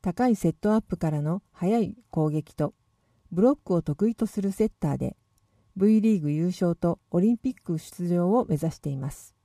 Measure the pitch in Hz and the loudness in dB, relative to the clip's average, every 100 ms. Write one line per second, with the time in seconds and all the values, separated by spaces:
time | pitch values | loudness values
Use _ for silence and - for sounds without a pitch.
0 | 190 170 247 220 165 - 208 220 - 180 | -6 0 0 2 0 0 0 0 0 -4
1 | 165 151 147 180 _ - 175 233 196 - | -2 -2 -4 -6 _ -6 -2 0 -2 -6
2 | _ - 156 151 156 - 147 - _ _ | _ -2 0 0 -6 -6 -6 -6 _ _
3 | _ _ _ 175 233 285 - 175 160 143 | _ _ _ 2 2 2 0 -2 0 0
4 | 214 226 220 - 196 190 220 _ 156 135 | 0 0 -4 -2 -4 0 -2 _ -4 -2
5 | 127 - _ _ _ _ _ - 202 220 | -4 -8 _ _ _ _ _ 0 4 4
6 | 220 208 147 151 175 185 175 170 175 170 | 4 0 0 0 -2 0 -2 0 -2 -2
7 | _ 170 208 240 262 254 - 165 - - | _ 0 2 0 -4 -8 -6 -6 -6 -8
8 | 175 175 175 233 - 151 165 - 147 135 | -2 0 2 0 0 -2 -2 -4 -8 -6
9 | 147 - - _ | -8 -10 -20 _